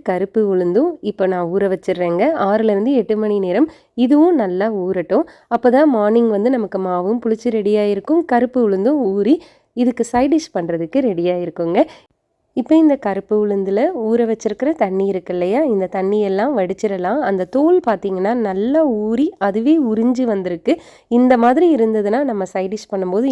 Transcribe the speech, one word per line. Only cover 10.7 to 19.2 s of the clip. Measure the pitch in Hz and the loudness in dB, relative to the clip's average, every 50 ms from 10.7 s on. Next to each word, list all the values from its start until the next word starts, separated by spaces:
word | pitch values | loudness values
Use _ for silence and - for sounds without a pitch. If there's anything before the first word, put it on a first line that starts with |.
| 170 165 165 160 - 269 269 240 | -4 -4 -4 -2 -2 0 0 0
ரெடி | 185 165 170 180 180 | -2 0 -2 -2 -2
ஆயிருக்குங்க. | 175 175 170 156 - 170 165 175 220 330 - - - _ _ _ _ _ _ _ _ _ _ - 262 | -2 -4 -6 -6 -6 -4 -2 0 0 0 0 -2 -20 _ _ _ _ _ _ _ _ _ _ -6 -6
இப்போ | 247 - 311 320 320 | 0 2 4 4 6
இந்த | 302 277 269 - | 4 2 2 -2
கருப்பு | 208 190 196 196 - 214 214 | -4 -6 -6 -4 -2 0 0
உளுந்துல | 208 208 202 196 190 190 196 208 262 349 370 254 220 | 0 0 0 -2 -2 -2 0 0 0 0 -2 -2 -2
ஊற | 220 226 233 233 220 | 0 0 0 0 0
வச்சிருக்கிற | 220 220 - 214 208 - 254 294 320 - | -2 -4 -4 -6 -4 -2 -2 -2 0 0
தண்ணி | 220 190 185 190 196 196 | -2 -2 0 -2 -2 -2
இருக்கு | 190 185 170 - 180 | -2 -4 -6 -6 -4
இல்லையா, | 180 175 180 208 269 320 285 220 | -4 -2 0 0 0 0 0 0
இந்த | 196 185 180 - | -2 -2 -4 -4
தண்ணியெல்லாம் | 196 190 190 208 214 208 196 190 190 214 277 294 220 | -4 -2 -2 0 0 0 0 0 -2 -2 -2 0 -2
வடிச்சிடலாம். | 185 175 190 - - 208 196 185 180 180 226 285 277 196 | -2 -4 -4 -4 -4 -4 -4 -4 -4 -4 -2 -2 -2 -2
அந்த | 202 185 185 180 - | -2 -2 -4 -2 -2
தோல் | 262 294 330 359 370 349 240 | 0 2 4 2 2 2 0
பார்த்தீங்கன்னா | 214 190 - 202 190 185 185 202 240 247 220 196 | -2 -2 -2 -6 -4 -2 -2 -2 -2 -2 -2 -2
நல்லா | 185 190 208 247 277 320 320 285 226 208 214 | -2 -2 -2 0 0 2 2 2 0 -2 -2
ஊறி | 220 226 240 | -2 0 0